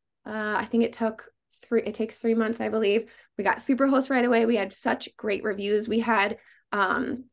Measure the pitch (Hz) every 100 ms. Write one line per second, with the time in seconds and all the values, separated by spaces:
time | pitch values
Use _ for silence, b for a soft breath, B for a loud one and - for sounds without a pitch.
0 | _ _ - 214 214 208 214 233 233 -
1 | 226 220 - _ _ _ - 233 208 208
2 | 220 - 233 226 220 233 214 220 208 208
3 | 226 b b - 196 - - 254 269 269
4 | 269 262 240 233 226 233 196 - - 220
5 | - _ 214 202 214 196 202 208 226 220
6 | 226 220 202 220 b b - 208 190 165
7 | - 240 -